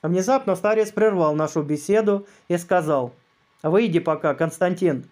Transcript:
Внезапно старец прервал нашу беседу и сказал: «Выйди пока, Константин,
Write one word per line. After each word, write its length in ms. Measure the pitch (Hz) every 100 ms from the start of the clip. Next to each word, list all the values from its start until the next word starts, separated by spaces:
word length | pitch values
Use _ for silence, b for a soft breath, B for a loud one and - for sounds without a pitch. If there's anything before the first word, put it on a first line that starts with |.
Внезапно 540 | 160 180 190 269 269 180
старец 340 | 208 220 208
прервал 440 | - 220 196 156 151
нашу 260 | 156 165
беседу 640 | 147 147 - 208 208 202 202 B B
и 100 | 175
сказал: 560 | 175 180 160 143 123 - _ _ _ _
«Выйди 380 | 156 185 226 170
пока, 340 | 165 151 160
Константин, 720 | 135 160 - 180 180 180 135 -